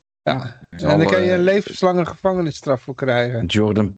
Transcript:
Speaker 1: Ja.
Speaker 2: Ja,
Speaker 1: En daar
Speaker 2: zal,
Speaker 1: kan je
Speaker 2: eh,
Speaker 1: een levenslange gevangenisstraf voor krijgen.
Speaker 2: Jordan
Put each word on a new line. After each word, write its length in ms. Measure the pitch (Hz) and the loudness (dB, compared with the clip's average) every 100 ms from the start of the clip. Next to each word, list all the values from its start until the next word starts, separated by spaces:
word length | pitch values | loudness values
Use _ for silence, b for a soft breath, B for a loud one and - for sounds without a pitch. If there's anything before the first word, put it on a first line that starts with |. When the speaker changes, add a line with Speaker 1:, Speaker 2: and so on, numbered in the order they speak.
| _ _ | _ _
Speaker 1:
Ja. 100 | - | -4
Speaker 2:
Ja, 240 | 131 127 - - | -4 -6 -14 -18
Speaker 1:
En 80 | 170 | -6
daar 220 | 151 151 | 0 2
Speaker 2:
zal, 100 | 165 | 4
Speaker 1:
kan 120 | 185 | 2
je 60 | 180 | 2
Speaker 2:
eh, 40 | |
Speaker 1:
een 100 | 180 | 2
levenslange 640 | 180 202 - - 185 180 160 | 2 2 -2 -2 0 0 -2
gevangenisstraf 760 | - 190 185 165 - - 131 | -2 -2 0 -2 -4 -4 -4
voor 140 | - 127 | -4 -6
krijgen. 500 | 131 120 120 120 85 | 0 0 0 -2 -2
Speaker 2:
Jordan 520 | 107 107 104 101 | 0 2 2 0